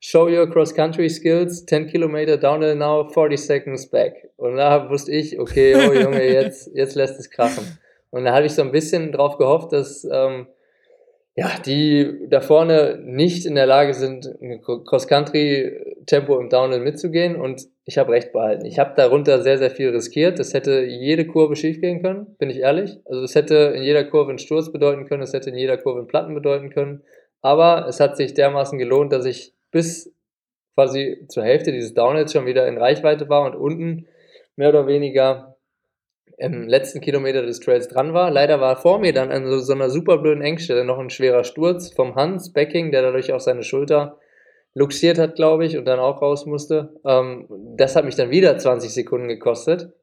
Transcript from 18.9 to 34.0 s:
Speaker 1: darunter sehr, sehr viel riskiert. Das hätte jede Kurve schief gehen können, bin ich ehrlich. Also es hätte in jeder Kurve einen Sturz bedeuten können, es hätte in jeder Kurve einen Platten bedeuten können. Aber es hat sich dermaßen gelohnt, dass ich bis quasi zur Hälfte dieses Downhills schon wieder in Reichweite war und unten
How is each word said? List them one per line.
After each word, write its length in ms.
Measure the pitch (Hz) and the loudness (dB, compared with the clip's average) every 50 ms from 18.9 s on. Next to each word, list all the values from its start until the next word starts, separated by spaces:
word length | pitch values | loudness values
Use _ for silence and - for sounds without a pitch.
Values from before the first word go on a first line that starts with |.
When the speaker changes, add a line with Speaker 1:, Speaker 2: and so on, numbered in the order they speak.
| - | 2
Speaker 1:
darunter 460 | 147 131 120 131 147 143 147 135 123 117 | 2 4 4 4 2 4 2 2 4 4
sehr, 160 | 131 139 131 | 2 2 2
sehr 120 | 135 127 | 0 -2
viel 200 | - - 135 127 | -2 -2 -2 -2
riskiert. 480 | 120 117 113 - - 147 160 185 180 - | -2 -2 -4 -4 -2 0 0 0 0 -2
Das 160 | 127 - - | -6 -4 -4
hätte 300 | 135 - 139 135 131 127 | -4 -2 0 0 0 0
jede 420 | 123 123 120 127 143 160 160 156 | -2 -6 -6 -2 0 0 0 -2
Kurve 300 | 165 - 160 156 147 147 | 0 2 2 2 2 2
schief 240 | - - 160 160 160 | -2 -4 -4 -4 -4
gehen 200 | 175 180 175 165 180 | -4 -4 -4 -4 -4
können, 340 | 185 190 202 208 - - _ | -6 -6 -6 -10 -16 -8 _
bin 100 | 143 135 | -6 -6
ich 120 | 123 131 | -4 -2
ehrlich. 380 | 127 139 151 185 208 190 - - _ | 0 0 0 0 -4 -6 -10 -16 _
Also 180 | - 131 127 131 | -10 -8 -8 -8
es 120 | 127 - | 0 0
hätte 200 | 151 147 151 156 151 147 143 131 | 0 2 4 4 4 4 4 2
in 60 | 131 131 | -2 -2
jeder 220 | 139 147 147 143 | 0 2 0 0
Kurve 260 | 147 156 151 143 135 | 2 0 0 0 0
einen 80 | 131 120 | -4 -8
Sturz 340 | - - 151 160 160 160 151 | -6 -4 -2 -2 -2 -4 -2
bedeuten 340 | 143 143 143 143 139 135 | 0 0 0 0 -2 -4
können, 160 | - 147 139 135 | -6 -6 -6 -6
es 100 | 131 143 | -6 -6
hätte 160 | 135 - 131 | -6 -6 -8
in 60 | 123 | -6
jeder 200 | 127 131 131 127 | -4 -2 -2 -2
Kurve 220 | 123 - 135 123 123 | -2 -2 -4 -6 -6
einen 100 | 117 117 | -6 -4
Platten 260 | - 156 165 160 151 | -4 -4 -4 -4 -8
bedeuten 360 | 147 143 143 139 143 139 139 | -4 -2 -2 -2 -2 -4 -6
können. 320 | - 143 143 143 143 143 - _ _ _ _ _ _ _ - | -6 -6 -6 -6 -8 -14 -18 _ _ _ _ _ _ _ 0
Aber 440 | 135 143 160 165 170 170 165 170 | 2 4 6 6 6 6 4 0
es 140 | - - - | -4 0 2
hat 160 | 143 135 - | 2 2 2
sich 160 | - 139 123 139 | -2 -6 -2 0
dermaßen 440 | 143 139 139 143 139 135 - 147 131 | 2 2 2 2 0 -4 -4 -4 -6
gelohnt, 340 | 123 120 131 143 147 143 143 | -2 0 2 2 2 2 0
dass 140 | 127 127 | -2 -2
ich 260 | 131 120 - - - _ _ _ _ | -4 -6 -8 -12 -20 _ _ _ _
bis 420 | - 165 165 165 170 - - - _ _ _ _ _ _ _ _ _ _ _ _ _ | -2 -2 -2 -2 -6 -12 -16 -20 _ _ _ _ _ _ _ _ _ _ _ _ _
quasi 500 | 135 135 127 131 139 139 127 - - - - | 0 0 2 0 -4 -4 -6 -8 -10 -14 -10
zur 160 | - 123 107 | -8 -4 0
Hälfte 260 | 117 135 156 - 165 131 | 2 2 2 2 -2 -4
dieses 220 | 123 117 107 - | -4 -8 -4 0
Downhills 380 | 123 117 127 147 156 151 156 - | 0 2 2 2 0 -2 0 -2
schon 140 | 147 127 | -2 -2
wieder 200 | 127 127 131 127 | 0 0 0 0
in 120 | 127 120 113 | 0 0 0
Reichweite 500 | 117 131 151 151 160 151 151 151 147 139 | 2 2 2 2 2 0 0 0 0 0
war 160 | 147 143 143 | 0 0 0
und 100 | 131 - | 0 -4
unten 500 | - 131 147 165 165 165 165 165 165 | -6 -6 -6 -4 -4 -6 -8 -8 -8